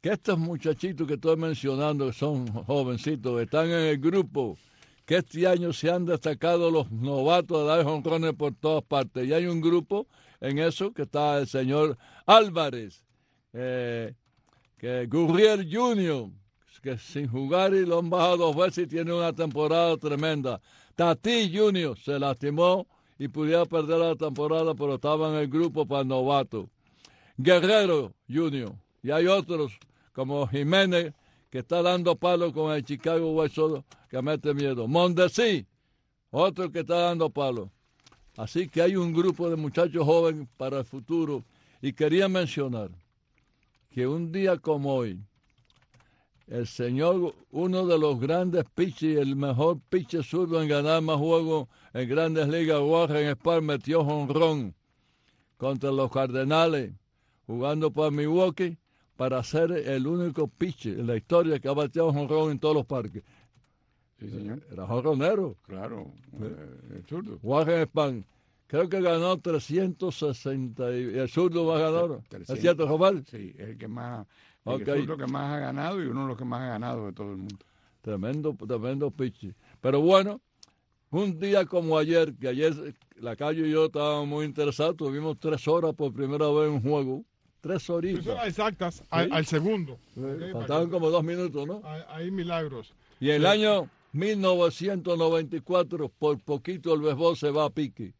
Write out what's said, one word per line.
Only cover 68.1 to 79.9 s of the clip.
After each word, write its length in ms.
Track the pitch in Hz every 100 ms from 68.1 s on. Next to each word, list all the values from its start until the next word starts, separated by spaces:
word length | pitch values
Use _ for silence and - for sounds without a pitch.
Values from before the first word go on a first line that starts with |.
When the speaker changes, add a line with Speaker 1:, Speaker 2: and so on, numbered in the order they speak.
| 120 98 _ _ _ _
Speaker 1:
Creo 220 | 143 180
que 120 | 190
ganó 360 | 180 165 175 185
trescientos 800 | - 156 - 160 190 170 185 -
sesenta 720 | 151 123 - 135 127 117 123
y 280 | 123 123 113
el 100 | 127
zurdo 360 | - 180 170
más 140 | 165 160
ganador. 400 | 160 165 175 127 113
Speaker 2:
Tre-, 140 | 101 87
Speaker 1:
¿Es 120 | 131
cierto, 260 | 170 175 156
Rafael? 380 | 156 185 190 135
Speaker 2:
Sí, 240 | 113 98 -
es 120 | 104
el 80 | 113
que 80 | 113
más, 380 | 120 120 120 104 _ _ _
el 80 | - 131
Speaker 1:
Ok. 20 |
Speaker 2:
zurdo 320 | 107 143 139 156
que 100 | 131
más 280 | 139 139
ha 40 | 147
ganado 420 | 135 135 151 196
y 40 | 156
uno 160 | 123
de 60 | 135
los 80 | 120
que 80 |
más 180 | 127 120
ha 40 | 131
ganado 400 | 110 120 120 104
de 60 |
todo 180 | 92 101
el 60 | 98
mundo. 200 | 95 98 _ _ _ _
Speaker 1:
Tremendo, 520 | - 101 104 143 151 120 104
tremendo 440 | 120 113 139 143
pitcher. 440 | - 127 - 98 92 _ -
Pero 200 | 123